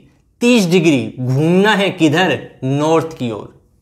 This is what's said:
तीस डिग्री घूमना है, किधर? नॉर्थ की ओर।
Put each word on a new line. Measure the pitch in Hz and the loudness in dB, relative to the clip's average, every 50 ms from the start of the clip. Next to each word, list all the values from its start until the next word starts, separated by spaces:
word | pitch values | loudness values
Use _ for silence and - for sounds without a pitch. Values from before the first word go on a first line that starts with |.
| - _ _ _ _ _ _ - | -20 _ _ _ _ _ _ -2
तीस | - 240 247 233 196 170 | 0 2 4 4 2 2
डिग्री | 165 190 160 170 151 127 113 107 - - | 2 2 4 4 2 2 0 -4 -8 -8
घूमना | 127 123 131 135 156 165 175 185 196 214 214 | -4 -2 0 0 0 2 2 2 2 2 2
है, | 190 202 180 | 0 0 -2
किधर? | - - 165 156 139 170 190 175 131 - - - - - - | -2 0 0 2 2 2 0 0 -2 -4 -6 -12 -14 -8 -6
नॉर्थ | 131 139 143 147 156 165 160 - - - - | -4 -2 -2 0 2 0 0 0 -2 -8 -8
की | 123 120 | -8 -6
ओर। | 110 101 - - - _ _ _ _ _ | -6 -8 -10 -14 -20 _ _ _ _ _